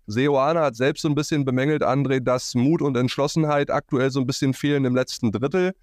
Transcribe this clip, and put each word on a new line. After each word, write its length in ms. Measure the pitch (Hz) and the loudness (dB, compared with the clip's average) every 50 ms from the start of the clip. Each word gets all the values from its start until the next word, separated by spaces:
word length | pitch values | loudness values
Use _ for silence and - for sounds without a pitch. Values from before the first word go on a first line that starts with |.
| _ - | _ -6
Seoane 520 | 104 120 135 143 143 131 135 147 165 170 | -2 0 2 2 2 2 2 2 2 2
hat 140 | 156 139 113 | 0 0 0
selbst 280 | 113 127 139 151 - | 0 0 0 0 0
so 60 | - 156 | -2 -2
ein 60 | 143 | -2
bisschen 300 | 151 151 - 160 147 139 | -2 -2 -2 -2 -2 0
bemängelt, 400 | 131 127 127 135 147 151 147 - | 0 0 0 0 0 0 0 0
André, 340 | - 127 139 139 131 135 135 | 0 0 0 0 0 0 0
dass 360 | 120 123 127 123 - - - | 0 0 -2 -2 -2 -2 0
Mut 260 | 120 120 143 165 165 | 2 2 2 2 2
und 140 | 151 147 131 | 0 0 0
Entschlossenheit 760 | 120 123 120 - - 139 147 - 165 156 151 147 143 143 - | 0 0 0 0 -2 -2 -2 0 0 0 2 0 0 0 0
aktuell 400 | - 143 - - 151 123 131 135 | -2 -4 -2 -2 0 0 0 0
so 80 | 127 139 | 0 -2
ein 80 | 131 | -2
bisschen 280 | 123 131 - 147 135 127 | -2 -2 -2 0 -2 0
fehlen 300 | - - 143 147 143 135 | 0 0 0 0 2 0
im 100 | 127 123 | 0 0
letzten 340 | 127 127 - - - - 113 | 0 -2 -2 -4 -2 -2 -2
Drittel. 440 | 101 104 127 143 160 185 180 185 190 _ | 0 0 -2 0 0 0 0 -2 -2 _